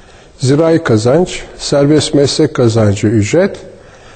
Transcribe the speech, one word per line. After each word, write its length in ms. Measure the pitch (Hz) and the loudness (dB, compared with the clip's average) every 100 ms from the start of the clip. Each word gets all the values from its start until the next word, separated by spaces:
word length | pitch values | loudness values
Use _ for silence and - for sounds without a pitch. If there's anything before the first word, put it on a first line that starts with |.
| - - - - | -20 -20 -20 -6
zirai 440 | 127 143 165 165 | 0 2 2 0
kazanç, 600 | 143 110 117 147 180 - - - | 2 0 2 0 0 -6 -14 -14
serbest 560 | - 147 143 151 - | -4 0 2 2 0
meslek 400 | 143 139 - 151 | 0 0 0 -2
kazancı 540 | - 120 110 104 98 107 | 0 0 2 0 0 0
ücret, 500 | 113 104 156 196 - - - - - - | 0 0 0 0 -4 -18 -20 -20 -20 -20